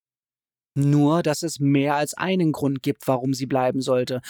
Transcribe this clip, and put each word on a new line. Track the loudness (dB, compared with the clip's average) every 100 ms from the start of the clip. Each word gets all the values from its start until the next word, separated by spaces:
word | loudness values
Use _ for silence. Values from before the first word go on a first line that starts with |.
| _ _ _ _ _ _ _ 0
„Nur, | 2 4 4 2
dass | 0 -2
es | -4 -2
mehr | 0 2 2 0
als | -2 -4
einen | -2 0 0
Grund | 0 -2 -2
gibt, | -4 -4 -2
warum | 0 0
sie | -4 -2
bleiben | 0 0 0
sollte, | 0 0 0 -6